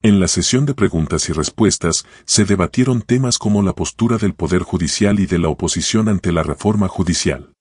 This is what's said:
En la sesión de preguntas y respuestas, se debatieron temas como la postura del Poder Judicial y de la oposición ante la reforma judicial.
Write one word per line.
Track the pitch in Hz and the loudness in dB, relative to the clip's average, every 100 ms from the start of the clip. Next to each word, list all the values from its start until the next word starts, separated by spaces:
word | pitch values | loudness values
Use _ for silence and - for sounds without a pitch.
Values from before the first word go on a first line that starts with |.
En | 107 101 | 4 4
la | 90 | 2
sesión | - 85 - | 0 0 0
de | 143 | 0
preguntas | - 95 85 78 80 - | 0 0 0 -2 -2 -2
y | |
respuestas, | 80 73 - 104 - 85 82 - - | -4 -4 0 0 2 -2 -4 -6 -20
se | - - 98 | -4 0 2
debatieron | 98 85 - 127 123 | 2 0 0 0 0
temas | - 123 127 117 | 0 0 0 -2
como | 107 104 | 0 2
la | 98 | 2
postura | - 90 - 117 113 | 0 -6 -2 0 2
del | 101 | 0
Poder | - 78 90 | -2 0 0
Judicial | 71 90 78 - 101 101 | 0 -4 -2 0 2 2
y | 90 | 0
de | 87 | 0
la | 85 | 0
oposición | 73 85 - - 110 110 | -2 -4 -2 0 0 2
ante | 98 95 | 0 0
la | 85 | 0
reforma | 80 73 104 107 95 | -2 -2 0 0 0
judicial. | - 87 82 - 69 - _ | -2 -2 0 -2 -4 -10 _